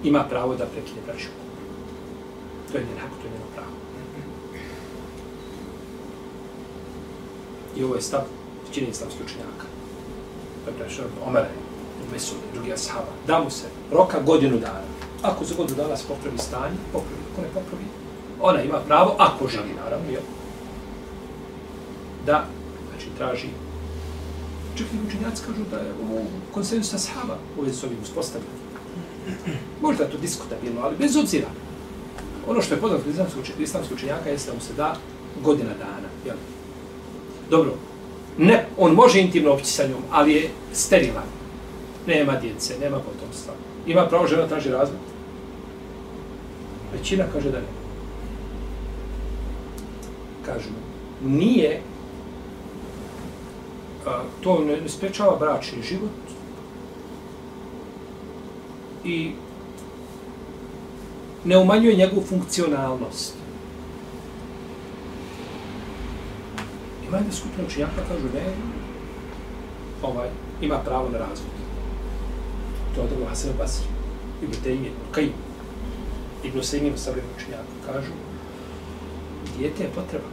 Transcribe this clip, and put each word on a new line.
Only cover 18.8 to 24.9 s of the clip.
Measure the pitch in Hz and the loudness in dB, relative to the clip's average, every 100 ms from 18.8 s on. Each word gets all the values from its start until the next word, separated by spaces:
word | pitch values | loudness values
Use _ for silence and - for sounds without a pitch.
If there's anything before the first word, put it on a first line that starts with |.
| - | 6
pravo, | 151 185 - | 8 8 10
ako | - - - | 6 6 -2
želi, | 110 98 87 | -2 -4 -6
naravno, | - - 165 | -4 -2 -2
jel? | 127 - - - - - - - - - - - - - - - - - - - - 131 | -4 -4 -10 -10 -10 -10 -10 -10 -10 -10 -12 -10 -12 -12 -12 -12 -12 -12 -12 -12 -4 4
Da, | 151 - - - - - | 4 2 -8 -10 -10 -10
znači, | - - - | -10 -10 -4
traži. | 131 123 131 - - - - - - - - - - - - | -2 -2 -4 -8 -8 -8 -8 -6 -8 -8 -8 -8 -8 -8 -8
Čak | - | -6
i | 226 | -4